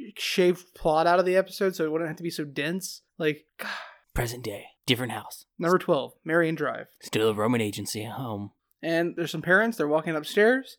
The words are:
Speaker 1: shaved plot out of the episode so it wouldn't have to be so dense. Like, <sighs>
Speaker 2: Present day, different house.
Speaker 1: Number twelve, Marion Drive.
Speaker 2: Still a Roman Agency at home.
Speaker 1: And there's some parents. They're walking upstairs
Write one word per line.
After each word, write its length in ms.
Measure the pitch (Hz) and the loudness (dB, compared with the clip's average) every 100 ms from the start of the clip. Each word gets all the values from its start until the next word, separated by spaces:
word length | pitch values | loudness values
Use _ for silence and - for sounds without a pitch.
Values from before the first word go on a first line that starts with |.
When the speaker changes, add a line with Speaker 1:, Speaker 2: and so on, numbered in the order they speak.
| 220 - | -16 -8
Speaker 1:
shaved 560 | - - 180 175 - | -2 4 4 2 -4
plot 320 | - 165 156 170 | -4 2 4 4
out 140 | 180 | 4
of 60 | 180 | 4
the 80 | 185 | 2
episode 380 | 185 - 196 185 | 2 0 -2 0
so 80 | 156 | 0
it 60 | |
wouldn't 160 | 160 165 | -2 -4
have 80 | 165 | -6
to 60 | |
be 80 | 170 | -6
so 140 | 170 147 | -6 -6
dense. 580 | 135 147 185 - - _ - | -4 -4 -4 -6 -12 _ -4
Like, 260 | 156 151 _ - | -2 -2 _ -12
<sighs> 560 | - - - - _ - | -10 -10 -12 -20 _ -4
Speaker 2:
Present 280 | 120 123 | -4 -6
day, 220 | 113 101 - _ - | -8 -10 -14 _ -2
different 240 | 120 123 | 0 -2
house. 340 | 104 - - - - | -8 -10 -18 -18 -4
Speaker 1:
Number 180 | 170 180 | 2 2
twelve, 360 | 180 147 123 - 160 | 2 -2 -2 -10 -2
Marion 300 | 165 160 156 | 0 2 0
Drive. 320 | 139 110 - _ | -4 -6 -12 _
Speaker 2:
Still 260 | - 110 110 | -6 0 2
a 40 | 104 | 2
Roman 260 | 107 120 | 2 2
Agency 420 | 104 104 98 107 | 0 -4 -6 -8
at 100 | 110 | -8
home. 400 | 117 127 101 101 _ _ _ | -8 -6 -6 -8 _ _ _
Speaker 1:
And 320 | 156 165 170 - | -2 0 -2 -4
there's 140 | 160 | -6
some 140 | 165 | -4
parents. 340 | 165 190 226 220 | 2 4 4 0
They're 100 | 147 | 2
walking 280 | 156 170 156 | 2 0 -4
upstairs 600 | 151 208 214 262 269 | -2 4 6 4 0